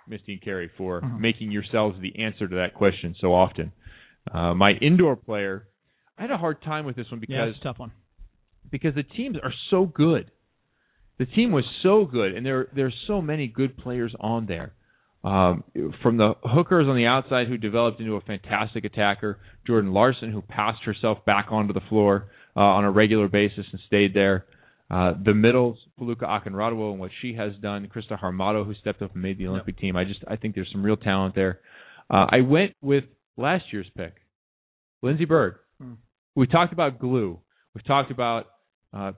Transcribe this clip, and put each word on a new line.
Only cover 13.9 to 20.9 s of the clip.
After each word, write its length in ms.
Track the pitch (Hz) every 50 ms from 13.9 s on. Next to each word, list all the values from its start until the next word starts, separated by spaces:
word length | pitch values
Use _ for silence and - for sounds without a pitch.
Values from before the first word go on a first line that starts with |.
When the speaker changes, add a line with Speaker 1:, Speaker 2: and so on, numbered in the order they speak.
| 123 123 117 117 117 -
Speaker 1:
on 260 | - 107 117 117 110 98
there. 260 | 90 80 - 67 - _ _ _ _ _ _ _ _ _ -
Um, 400 | 98 98 95 92 90 90 82 - _ - - 73 78 - - -
from 140 | - 117 117
the 160 | 107 107 107 - -
hookers 440 | 117 113 160 175 - 185 170 151 139
on 80 | 131 123
the 80 | 117 117
outside 400 | 123 135 127 - 131 127 123 110
who 100 | 127 113
developed 420 | 110 104 101 117 117 117 110 117
into 140 | 113 110 107
a 60 | 101
fantastic 600 | - - 104 98 - - 110 101 110 110 - 113 98
attacker, 560 | 104 - 110 104 101 101 98 - 107 98 - - - - - -
Jordan 260 | - 120 110 104 95 92
Larson, 380 | 98 113 131 127 - 123 113
who 100 | 107 104 95
passed 400 | - - - 104 110 110 - -
herself 360 | -